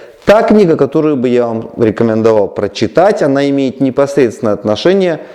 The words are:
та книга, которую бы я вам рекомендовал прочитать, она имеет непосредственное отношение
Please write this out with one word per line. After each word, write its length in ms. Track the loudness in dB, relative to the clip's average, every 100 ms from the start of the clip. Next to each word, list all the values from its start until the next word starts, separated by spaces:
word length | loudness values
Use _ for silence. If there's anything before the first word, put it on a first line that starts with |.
| -20 -4
та 180 | 2 2
книга, 340 | 4 4 4 2
которую 400 | 0 0 0 0
бы 120 | 0
я 200 | 0 0
вам 220 | -4 -8 -2
рекомендовал 680 | -2 0 0 2 2 2 0
прочитать, 760 | -2 -6 -4 -2 2 2 2
она 300 | 0 0 0
имеет 300 | -2 -2 -2
непосредственное 720 | -2 0 -2 0 0 -2 -4
отношение 720 | -2 -2 -2 0 0 0 -4 -10